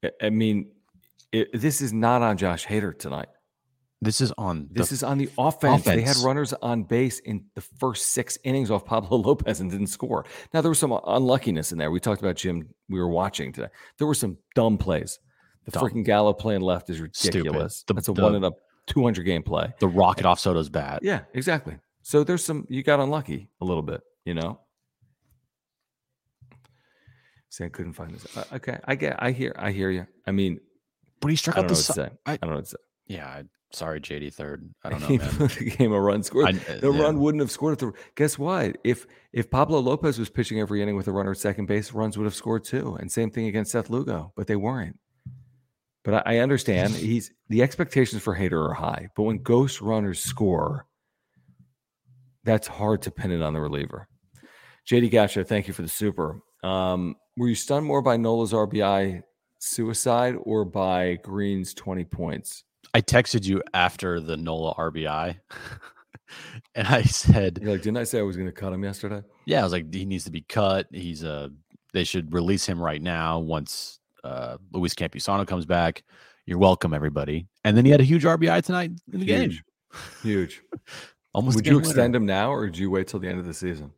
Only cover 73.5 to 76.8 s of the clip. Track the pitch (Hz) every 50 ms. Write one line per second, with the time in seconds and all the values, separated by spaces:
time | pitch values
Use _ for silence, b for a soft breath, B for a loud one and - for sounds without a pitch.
73.5 | 80 78 73 65 - - - - - _ _ _ _ _ _ 127 131 127 123 120
74.5 | 123 131 95 92 82 90 90 85 - - 90 80 - - - - 101 98 98 -
75.5 | 95 90 85 76 90 85 85 82 80 - _ b b b b b b b b -
76.5 | 90 87 98 95 92 -